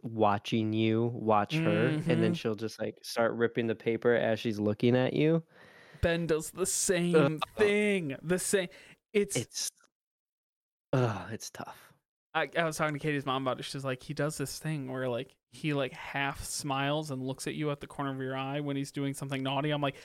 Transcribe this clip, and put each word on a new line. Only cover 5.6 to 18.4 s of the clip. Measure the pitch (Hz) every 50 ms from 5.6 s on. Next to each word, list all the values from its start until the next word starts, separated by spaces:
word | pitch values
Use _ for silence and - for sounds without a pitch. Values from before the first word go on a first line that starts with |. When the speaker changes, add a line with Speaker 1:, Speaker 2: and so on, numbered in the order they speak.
| - - - - - - - -
Speaker 2:
Ben | - 170 165 170 170
does | 156 160 156 160 -
the | - - 185
same | 185 - - - - 185 175 175 175 170
Speaker 1:
Ugh. | 156 143 143 156 151 - - -
Speaker 2:
thing. | - 208 208 208 208 214 208 202 190 165 139 135 -
The | - 156 185 180
same. | - - - 196 180 170 - - - - - _ _ _
It's | - 208 202 202 -
Speaker 1:
It's, | 131 110 - - - - - - _ _ _ _ _ _ _ _ _ _ _ _ _ _ _ _ _ _ _ _ _ _ _ -
ugh, | 127 123 117 107 98 87 90
it's | 113 - - -
tough. | - - - - - - - - _ _ _ _ _ _ _ _ -
Speaker 2:
I, | 160 156 135 -
I | 160 170
was | 160 147
talking | - 160 151 151
to | 139
Katie's | - 156 147 139 127
mom | 135 131 135 135
about | 131 120 -
it. | 143
She's | - - 139 135
like, | 135 127 127 -
"He | - 147
does | - 143 151 151
this | - 143 - - -
thing | - 156 156 147 131 131
where, | 131 131 131
like, | 127 120 117 135 - _ _ _ _ -
he, | - - 156 147
like, | 139 135 127 -
half | - - - - 139 139 139 135 - -
smiles | - - - - 147 135 135 139 143 147 156 156 156
and | 135 131 127
looks | 131 131 - -
at | 151 139
you | 147 151 147
at | 143 143
the | -
corner | - - - 139 139 135
of | 131
your | 131 131 131
eye | 131